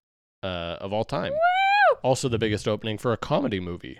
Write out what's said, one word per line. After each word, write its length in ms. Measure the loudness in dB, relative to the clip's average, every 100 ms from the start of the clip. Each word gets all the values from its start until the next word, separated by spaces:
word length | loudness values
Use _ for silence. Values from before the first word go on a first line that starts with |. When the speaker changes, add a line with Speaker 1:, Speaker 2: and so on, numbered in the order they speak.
| _ _ _ _
Speaker 1:
uh, 360 | -6 -4 -6 -6
of 100 | -4
all 140 | -4 -2
time. 280 | -2 -2
Speaker 2:
Woo! 640 | 2 2 2 2 4 4 4
Speaker 1:
Also 260 | 2 2 2
the 120 | 0
biggest 280 | 0 0 0
opening 300 | -2 -2 -2
for 160 | -2
a 40 | -2
comedy 420 | 0 0 0 -2
movie 400 | -4 -8 -10